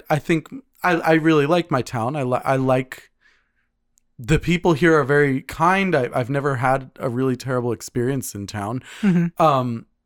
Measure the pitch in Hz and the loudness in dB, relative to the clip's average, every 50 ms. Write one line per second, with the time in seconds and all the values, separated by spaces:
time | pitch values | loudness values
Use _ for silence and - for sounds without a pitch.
0 | - - 156 147 - - 175 160 151 - - 269 - _ _ _ - 180 175 160 | -2 -2 -2 -2 0 0 -2 -2 -2 -6 -16 -18 -18 _ _ _ -2 0 0 0
1 | - 165 160 160 151 160 160 151 143 143 170 175 170 - 151 127 113 - - 120 | 2 4 2 4 4 4 4 4 4 2 2 0 0 0 -2 -2 -2 -2 -4 -4
2 | 110 123 147 151 131 127 127 - - - 135 135 131 131 131 131 131 - - - | -4 -2 -2 -2 -2 -2 -2 -2 0 0 0 2 2 2 2 0 0 -4 -10 -20
3 | - _ _ _ _ _ _ _ _ _ _ _ _ _ _ _ _ _ _ _ | -20 _ _ _ _ _ _ _ _ _ _ _ _ _ _ _ _ _ _ _
4 | _ _ _ - 123 110 156 147 - - 180 175 - 185 165 127 175 165 160 151 | _ _ _ -8 -2 0 0 0 0 0 0 0 2 2 2 4 4 4 4 4
5 | 139 123 143 147 147 143 131 131 - - - - 160 175 190 196 196 185 165 143 | 4 2 2 2 4 2 0 -2 -4 -8 -6 0 0 2 2 2 2 0 0 0
6 | 123 120 - 135 123 110 139 139 135 147 139 120 127 127 131 135 131 131 - - | 0 0 -2 -4 -4 -2 -4 -4 -2 -2 -2 0 0 0 0 0 -2 -8 -12 -8
7 | - 135 117 123 131 131 127 123 - 131 131 123 120 123 113 - - - - 127 | -6 -4 -2 -2 0 0 -2 -2 -4 -4 -4 -2 -2 -4 -4 -6 -8 -8 -4 -4
8 | 117 127 139 131 117 - - 101 101 98 - 107 98 104 120 131 - - - - | -2 -2 -2 -4 -6 -8 -10 -10 -10 -10 -8 -8 -8 -6 -8 -8 -10 -14 -8 -2
9 | - 202 170 175 170 170 - - 170 156 143 131 123 123 117 117 - _ _ _ | 0 2 2 2 2 0 0 2 2 2 2 2 0 -2 -6 -8 -10 _ _ _
10 | _ | _